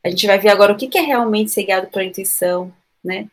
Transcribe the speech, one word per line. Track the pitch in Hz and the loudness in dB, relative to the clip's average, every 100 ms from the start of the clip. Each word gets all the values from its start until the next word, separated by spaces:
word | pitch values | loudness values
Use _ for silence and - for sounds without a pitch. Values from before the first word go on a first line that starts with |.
A | 175 | -4
gente | 180 208 | -2 2
vai | 196 | 4
ver | 208 | 4
agora | 202 202 | 6 4
o | 208 | 4
que | 254 | -2
que | 370 | -2
é | |
realmente | 311 254 226 214 214 | 0 0 0 -2 -2
ser | - | -4
guiado | 196 185 190 | -2 -4 -4
pela | 196 | -6
intuição, | 190 185 190 - 180 180 180 _ _ _ | -6 -8 -6 -2 -2 -2 -6 _ _ _
né? | 180 190 214 | -10 -8 -10